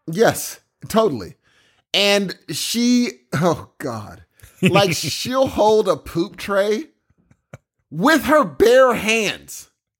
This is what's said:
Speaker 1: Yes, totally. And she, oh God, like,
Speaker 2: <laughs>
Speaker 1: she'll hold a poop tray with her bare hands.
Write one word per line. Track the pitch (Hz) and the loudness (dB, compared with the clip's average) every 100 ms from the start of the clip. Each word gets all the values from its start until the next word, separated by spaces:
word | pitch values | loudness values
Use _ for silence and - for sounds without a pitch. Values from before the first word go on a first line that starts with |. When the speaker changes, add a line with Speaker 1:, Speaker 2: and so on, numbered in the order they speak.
| - | -8
Speaker 1:
Yes, | 165 214 - - - _ _ - | 0 0 0 -8 -14 _ _ -4
totally. | 214 220 127 87 - _ _ _ _ _ | 0 0 -2 -10 -18 _ _ _ _ _
And | 180 202 202 196 - - | -2 2 0 -2 -8 -12
she, | 139 - 226 240 247 240 - _ | -10 -6 -2 2 2 0 -6 _
oh | - 175 151 - - | -2 0 -2 -6 -12
God, | 147 113 101 85 _ _ - _ | -10 -10 -12 -18 _ _ -20 _
like, | 190 190 202 | 2 4 2
Speaker 2:
<laughs> | |
Speaker 1:
she'll | 160 151 - - 262 262 | 0 -6 -8 -4 0 0
hold | 180 208 220 190 | 2 2 4 2
a | 165 | -2
poop | - 165 196 - | -4 -6 -6 -8
tray | - 202 208 214 320 _ _ _ _ _ _ - _ _ _ | -4 -2 0 -2 -8 _ _ _ _ _ _ -20 _ _ _
with | 156 233 311 220 | -2 2 2 4
her | 302 | 2
bare | 214 135 208 247 262 226 | 2 2 4 6 4 2
hands. | 208 226 196 90 71 - - _ _ | -2 -2 -2 -6 -12 -20 -20 _ _